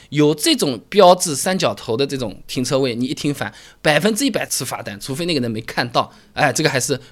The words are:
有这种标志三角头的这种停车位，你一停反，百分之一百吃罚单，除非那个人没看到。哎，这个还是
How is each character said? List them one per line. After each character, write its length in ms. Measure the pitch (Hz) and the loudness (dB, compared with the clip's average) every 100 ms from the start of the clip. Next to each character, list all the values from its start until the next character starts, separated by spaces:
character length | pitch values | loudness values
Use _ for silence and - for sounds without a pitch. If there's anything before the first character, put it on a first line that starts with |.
| - | -6
有 260 | 147 147 156 | 2 2 4
这 180 | 339 277 | 0 2
种 240 | 160 107 - | 0 -2 -2
标 260 | 196 180 180 | 6 8 8
志 180 | 175 | 2
三 240 | 135 190 185 | -2 -2 0
角 160 | 139 | -2
头 220 | 101 - 113 | -2 -4 -2
的 100 | 139 | -2
这 120 | 135 | -2
种 260 | 113 95 - | -6 -8 -8
停 140 | - | -6
车 140 | - 135 | -2 0
位， 160 | 135 117 | 0 -2
你 100 | 127 | -4
一 80 | |
停 200 | 156 143 | -2 -4
反， 200 | 143 98 - - - | -4 -6 -10 -20 -4
百 160 | 156 151 | 2 2
分 160 | 196 | 2
之 120 | 214 277 | 0 0
一 40 | |
百 160 | 214 139 | -2 -4
吃 200 | - 127 | -6 -6
罚 160 | 113 | -8
单， 180 | 104 101 | -8 -12
除 160 | - 135 | -10 -6
非 100 | 175 | -2
那 80 | |
个 60 | 151 | -2
人 100 | 120 | -2
没 120 | 110 | -4
看 260 | - - 123 | -6 -4 -2
到。 240 | 139 - - _ | 0 -2 -6 _
哎， 180 | - 139 | 0 0
这 100 | 123 | 2
个 80 | 151 | 0
还 80 | 135 | 0
是 200 | - 127 - | -2 -4 -6